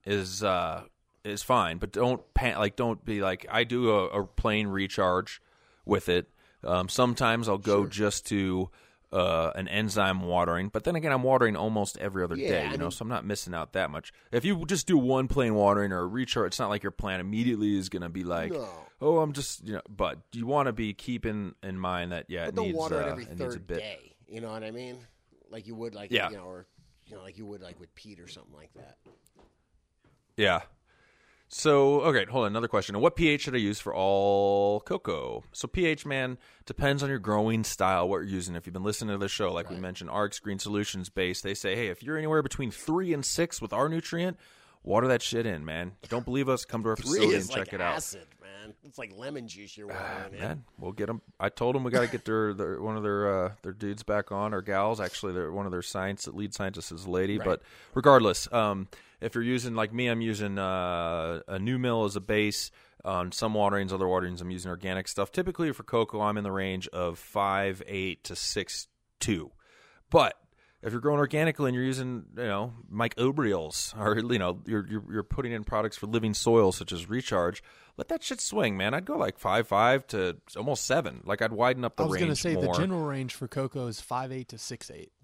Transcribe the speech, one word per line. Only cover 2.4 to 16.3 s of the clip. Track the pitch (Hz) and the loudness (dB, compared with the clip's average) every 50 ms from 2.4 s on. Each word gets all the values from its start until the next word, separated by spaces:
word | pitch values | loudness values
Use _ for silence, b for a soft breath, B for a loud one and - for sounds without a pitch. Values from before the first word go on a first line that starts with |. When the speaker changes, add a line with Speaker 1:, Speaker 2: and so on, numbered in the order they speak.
| 131 120 85 73 | 2 2 2 2
Speaker 1:
like, | 107 104 - | 0 0 2
don't | - 123 117 113 - - | 0 0 0 0 -2 -4
be | - 107 104 | -4 -2 0
like, | 98 95 92 90 - - | 0 0 0 -2 -4 -2
I | - 113 120 | 0 0 2
do | 117 123 123 123 113 | 2 2 2 4 6
a, | 107 104 92 - - 104 | 6 6 4 2 0 -2
a | 98 | -2
plain | 90 _ - - 113 104 107 107 101 | -2 _ 0 0 2 2 2 2 0
recharge | 95 98 98 92 - - 98 92 90 90 92 - - - b b b b b b b b b | 0 0 -2 -2 0 2 4 4 4 4 2 -2 -6 -16 b b b b b b b b b
with | - 101 98 - - | 2 2 2 4 4
it. | 87 90 80 - _ b b b b b b | 2 2 2 -2 _ b b b b b b
Um, | - 90 90 90 90 | 0 0 2 0 0
sometimes | - - 127 120 117 - 131 113 113 117 113 113 | 2 4 4 4 4 4 4 4 4 2 2 2
I'll | 98 98 | 0 0
go | 95 107 101 101 80 | 2 4 4 4 4
Speaker 2:
Sure. | 73 | 2
Speaker 1:
just | - 101 107 104 - - - - | 2 2 2 2 2 0 -4 -2
to, | 107 101 95 95 92 92 92 90 b b b b b b b _ | 0 2 2 2 2 0 -2 -4 b b b b b b b _
uh, | - 95 90 87 85 82 82 80 - | 0 2 2 4 4 2 2 0 0
an | 85 95 - | -4 -4 -2
enzyme | - 104 110 107 98 107 98 95 92 92 | -2 -2 0 0 2 2 2 2 2 0
watering, | 92 87 87 90 87 87 85 87 95 104 | 0 0 2 2 2 2 2 0 0 -2
but | - 107 - | -4 -2 0
then | 170 175 | 0 0
again, | 165 156 156 | 0 2 2
I'm | 135 131 127 | 2 2 4
watering | 131 131 127 123 113 104 | 4 6 6 6 4 4
almost | 71 98 110 110 107 101 - - - | 2 0 0 0 0 -2 -2 -4 -6
every | - 101 95 95 90 | -6 -4 -2 -2 -2
other | 87 87 | -2 -2
Speaker 2:
Yeah, | 87 - 170 | -2 0 0
Speaker 1:
day, | 95 87 - | 0 0 0
Speaker 2:
I | - | -2
Speaker 1:
you | 135 135 | -2 -4
know, | - | -4
Speaker 2:
mean | 85 | -4
Speaker 1:
so | - - - | -4 -6 -6
I'm | 113 | -6
not | 123 90 - | -4 -4 -4
missing | 98 104 - - 90 87 | -4 -4 -6 -6 -6 -6
out | 82 78 - - | -6 -6 -4 -2
that | 92 92 73 | -2 -2 -2
much. | 73 80 - - - b b b | -4 -6 -10 -12 -18 b b b
If | b 120 120 | b 0 0
you | 190 202 170 151 | 0 0 0 0
just | 151 196 160 - - | -2 -2 0 2 4
do | 180 147 | 4 6
one | 123 127 131 131 131 123 | 6 6 4 4 2 2
plain | - 143 127 113 107 | 2 2 4 4 4
watering | 104 101 101 101 101 101 101 | 6 6 6 6 6 4 2
or | 95 90 | 0 0
a | 90 90 | -2 -2
recharge, | 104 127 131 - | -2 -4 -4 -2